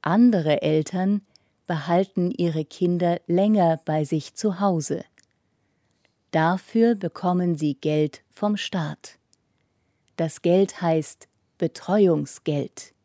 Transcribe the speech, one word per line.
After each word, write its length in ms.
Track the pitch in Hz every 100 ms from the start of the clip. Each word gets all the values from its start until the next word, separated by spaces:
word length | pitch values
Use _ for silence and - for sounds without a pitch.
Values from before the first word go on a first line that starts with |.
Andere 600 | 151 196 240 202 151 147
Eltern 580 | 151 156 156 190 190 202 _ _ _ _ -
behalten 640 | 160 143 175 190 - 180
ihre 360 | - 170 160 151
Kinder 560 | - 175 175 175 175 -
länger 540 | 175 208 214 170 160 -
bei 180 | 156
sich 300 | 151 160 -
zu 260 | - 214 175
Hause. 460 | 202 165 143 - - _ _ _ _ _ _ _ _ _ _ _ _
Dafür 640 | 160 160 185 - 226 226 208
bekommen 600 | 170 - 180 180 175 156
sie 200 | 151 139
Geld 460 | 156 151 151 - _
vom 260 | - 208 208
Staat. 600 | - 185 151 151 - - _ _ _ _ _ _ _ _ _ -
Das 240 | 165 -
Geld 400 | 175 180 196 -
heißt 480 | 175 160 151 - - _ _ _
Betreuungsgeld. 1400 | 165 - - 208 190 156 143 - - 147 - - - _